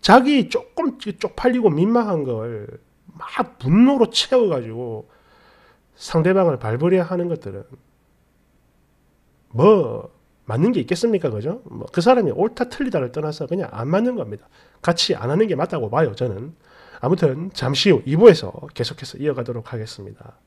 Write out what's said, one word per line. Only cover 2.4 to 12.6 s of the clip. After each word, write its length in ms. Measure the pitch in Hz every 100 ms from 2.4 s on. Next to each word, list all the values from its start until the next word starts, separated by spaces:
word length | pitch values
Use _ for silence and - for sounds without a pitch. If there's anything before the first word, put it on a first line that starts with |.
| 117 113 104 - _ _ - -
막 400 | - - - _
분노로 540 | 127 180 254 277 226
채워가지고 1000 | - - 254 214 143 113 113 123 107 - _ _ _ _ _ _ _ _ _
상대방을 640 | - 165 160 190 175 131
발버려하는 680 | 110 117 165 185 170 180 175
것들은 360 | 165 101 98 - 131 _ _ _ _ _ _ _ _ _ _ _ _ _ _ _ _ _
뭐 640 | 113 165 214 87 110 - _ _ _ -
맞는 260 | 113 196
게 80 | 233
있겠습니까? 500 | 120 170 233 202 151
그죠? 300 | 107 127 226 -
뭐 220 | 113 -
그 100 | -
사람이 300 | 175 254 180
옳다 340 | 135 214 -